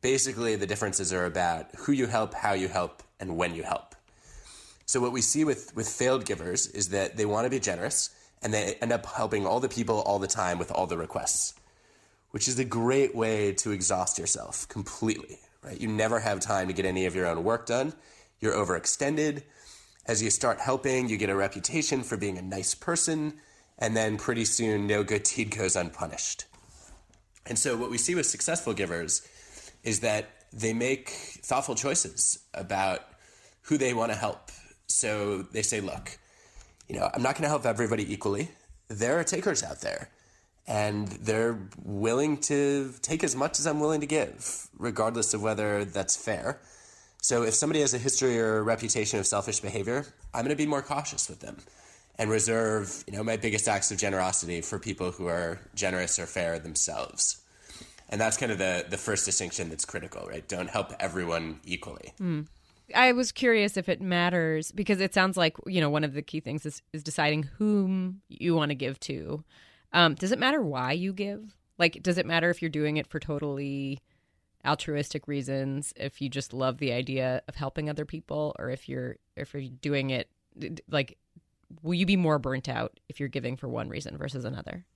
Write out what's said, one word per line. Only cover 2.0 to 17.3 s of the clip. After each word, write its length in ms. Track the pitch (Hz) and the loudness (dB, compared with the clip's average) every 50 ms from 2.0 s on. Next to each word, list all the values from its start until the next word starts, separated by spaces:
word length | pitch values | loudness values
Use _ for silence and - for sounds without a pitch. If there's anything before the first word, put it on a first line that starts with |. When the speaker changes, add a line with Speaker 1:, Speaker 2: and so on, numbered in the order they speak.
| 127 | 2
Speaker 1:
help, 280 | 113 110 113 110 101 - | 2 2 2 0 0 -2
how 180 | - - 104 101 | -2 0 0 2
you 160 | 95 92 95 | 2 0 0
help, 340 | 87 92 90 85 - - - _ _ _ | 0 0 -2 -2 -4 -12 -20 _ _ _
and 180 | 95 92 85 | -8 -6 -2
when 180 | 82 90 87 85 | 0 0 0 0
you 80 | 82 80 | -4 -4
help. 320 | - - - - - - - _ _ - - - - - - - - - - - - - - _ | -4 -4 -4 -4 -10 -20 -20 _ _ -20 -20 -20 -20 -20 -20 -20 -20 -20 -20 -20 -20 -20 -20 _
So 140 | - - 131 | -2 0 2
what 120 | 123 123 120 | 2 2 2
we 100 | 117 113 | 2 2
see 220 | - - 147 156 | 2 4 4 4
with, 300 | 151 131 - - - - | 2 2 0 -2 -10 -6
with 140 | 110 110 101 | -6 -4 -4
failed 360 | - - 123 127 131 131 - | -2 2 4 4 4 4 2
givers 420 | - 101 85 82 90 90 - - - | -2 -4 -4 -2 -2 0 0 0 -2
is 200 | - - 98 85 | 0 -2 -2 0
that 260 | 92 98 95 - - | 2 0 0 0 0
they 80 | 107 107 | 0 0
want 220 | 104 104 107 117 | 2 2 2 2
to 40 | 127 | 2
be 100 | 123 135 | 0 0
generous, 500 | 104 107 92 85 90 123 - - - - - - - - _ _ - | 0 0 -2 0 -2 -2 0 0 -2 -2 -4 -12 -20 -20 _ _ -4
and 100 | 117 107 | 0 0
they 220 | 107 104 92 - - | 2 2 0 -2 -2
end 120 | - 117 120 | 0 0 0
up 140 | 117 - | 0 0
helping 400 | - - - 110 104 107 104 98 | -4 -4 -2 -2 0 0 0 2
all 140 | 92 87 123 | 2 2 2
the 80 | 127 131 | 2 0
people 320 | - 120 117 95 113 107 | -2 -2 0 2 2 2
all 180 | - - 101 101 | 4 2 2 2
the 80 | 95 | 2
time 320 | 95 - 110 95 90 87 87 | 0 0 0 0 0 0 -2
with 120 | 85 - | -2 -2
all 160 | - - 92 | 0 -2 0
the 100 | 87 87 | 0 -2
requests, 580 | 85 82 - - - - - - - - - - - - - _ _ _ _ _ _ _ _ _ _ _ _ | -4 -4 -4 -4 -4 -2 0 0 0 0 -2 -4 -10 -20 -20 _ _ _ _ _ _ _ _ _ _ _ _
which 180 | _ 104 - - | _ -2 0 0
is 100 | 131 120 | 2 0
a 60 | 131 | 0
great 500 | 110 113 117 113 120 131 139 139 127 - | 0 0 2 4 4 6 6 6 4 4
way 380 | 117 113 110 110 107 104 101 98 | 2 2 2 4 4 2 2 2
to 180 | - - 110 | 0 0 -2
exhaust 480 | 104 98 92 - 98 92 90 87 - - | 0 0 0 0 2 2 0 0 -2 -2
yourself 500 | 85 78 - - 57 - - - - - | 0 -2 -2 -2 -2 -8 -8 -10 -10 -8
completely, 680 | - 110 98 - - - - 110 104 - - - - - - _ _ _ - | -8 -8 -8 -8 -6 -2 0 0 0 -2 -4 -14 -16 -18 -20 _ _ _ -14
right? 180 | - 95 - | -12 -10 -6
You 80 | - 110 | -4 -2
never 320 | 107 107 107 110 117 113 | 0 2 2 4 2 2
have 200 | 107 113 101 95 | 2 0 0 0
time 280 | 87 - 107 98 92 92 | 0 0 0 0 2 0
to 40 | 92 | 0
get 140 | 82 95 | 0 0
any 200 | 92 92 92 92 | 0 2 2 0
of 80 | 90 85 | 0 2
your 120 | 92 90 | 0 0
own 180 | 87 | 2